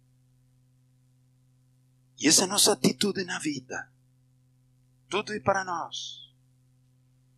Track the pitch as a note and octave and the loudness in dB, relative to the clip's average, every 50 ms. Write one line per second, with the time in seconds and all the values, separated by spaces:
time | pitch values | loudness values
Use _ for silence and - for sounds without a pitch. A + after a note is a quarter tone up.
0 | _ _ _ _ _ _ _ _ _ _ _ _ _ _ _ _ _ _ _ _ | _ _ _ _ _ _ _ _ _ _ _ _ _ _ _ _ _ _ _ _
1 | _ _ _ _ _ _ B2+ _ _ _ _ _ _ _ _ _ _ _ _ _ | _ _ _ _ _ _ _ _ _ _ _ _ _ _ _ _ _ _ _ _
2 | _ _ _ - - D3+ E3 - G3+ F#3 G#3 F#3+ - A3 G3+ - - A3 - - | _ _ _ 0 4 4 6 6 4 2 2 2 4 4 4 4 2 2 2 2
3 | - G3+ - G3 F#3 F3+ F#3 F3 - D#3 C#3+ - - - F#2+ - - _ _ _ | -2 -2 0 -2 -4 -6 -6 -6 -4 -4 -6 -6 -8 -10 -10 -10 -10 _ _ _
4 | _ _ _ _ _ _ _ _ _ _ _ _ _ _ _ _ _ _ _ _ | _ _ _ _ _ _ _ _ _ _ _ _ _ _ _ _ _ _ _ _
5 | _ - - G#3 G#3 G#3 G#3+ G3+ - G3 G3 F#3+ F#3+ F#3 F3 D#3+ C#3+ - - - | _ -6 -4 -4 -4 -4 -6 -4 0 0 0 0 -2 -4 -6 -8 -8 -8 -10 -12
6 | - - - - - - _ _ _ _ _ _ _ _ _ _ _ _ _ _ | -12 -12 -14 -18 -20 -20 _ _ _ _ _ _ _ _ _ _ _ _ _ _
7 | _ _ _ _ _ _ _ | _ _ _ _ _ _ _